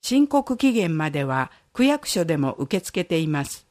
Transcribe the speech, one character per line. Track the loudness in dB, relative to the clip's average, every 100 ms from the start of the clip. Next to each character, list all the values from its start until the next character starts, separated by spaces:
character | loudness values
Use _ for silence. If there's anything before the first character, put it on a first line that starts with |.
申 | 0 2 4
告 | 2 0 0
期 | 2
限 | 2 0 0
ま | -2
で | -2
は | -2 -2 -4 _ _
区 | 0 2
役 | 2 -2
所 | -2 0
で | 0
も | 0 -2
受 | -4 -4
け | -4
付 | -6
け | -2
て | -2
い | 0
ま | -2 -4
す。 | -10 _